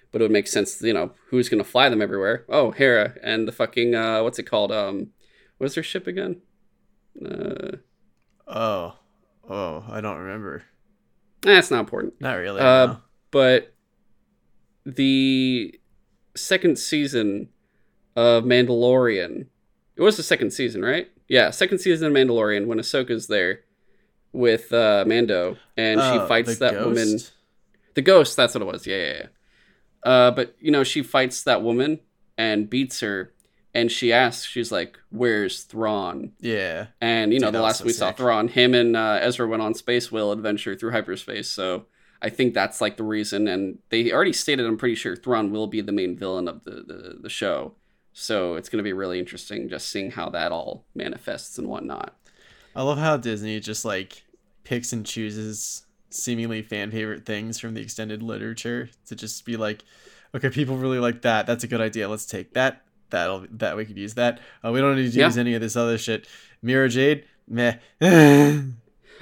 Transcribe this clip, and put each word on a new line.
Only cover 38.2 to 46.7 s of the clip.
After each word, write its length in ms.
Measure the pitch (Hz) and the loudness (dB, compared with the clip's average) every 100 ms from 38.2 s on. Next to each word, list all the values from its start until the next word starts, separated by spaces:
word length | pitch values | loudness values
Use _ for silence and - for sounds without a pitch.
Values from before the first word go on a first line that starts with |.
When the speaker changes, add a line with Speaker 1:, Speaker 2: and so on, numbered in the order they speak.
| 123 113 117 | 2 2 2
Speaker 1:
him 240 | - 127 | 4 4
and, 220 | 123 120 117 | 6 4 2
uh, 220 | 110 104 | 2 2
Ezra 260 | 123 123 113 | 0 0 -2
went 160 | 113 | -2
on 120 | 110 | -4
space 360 | 113 - 123 120 | -4 -2 -2 -2
whale 220 | 110 104 | -4 -2
adventure 420 | 107 107 104 - | -2 -4 -4 -6
through 180 | 95 117 | -8 -4
hyperspace, 560 | 117 - 90 - 104 - | -4 -4 -8 -10 -10 -8
so 360 | - 92 90 - _ _ _ | -6 -6 -6 -10 _ _ _
I 60 | 107 | -6
think 240 | 123 127 | 0 0
that's, 260 | 104 95 - | 0 -2 -2
like, 160 | 107 104 | -4 -4
the 60 | |
reason, 420 | 107 107 104 101 107 | -4 -4 -4 -2 -2
and 300 | 95 98 - _ | -2 -4 -8 _
they 200 | 113 117 | 0 2
already 200 | 120 190 | 2 2
stated, 320 | - - 139 | 0 -2 -2
I'm 120 | 117 110 | 0 -2
pretty 160 | 120 | -2
sure, 220 | 113 110 90 | -2 -6 -8
Thrawn 340 | 127 113 104 | -2 -2 -2
will 160 | 107 107 | -4 -6
be 140 | 107 | -6
the 120 | 101 | -4
main 240 | 101 90 87 | -2 -4 -4
villain 320 | 95 92 87 | -6 -6 -6
of 160 | 78 | -10
the, 60 | - | -14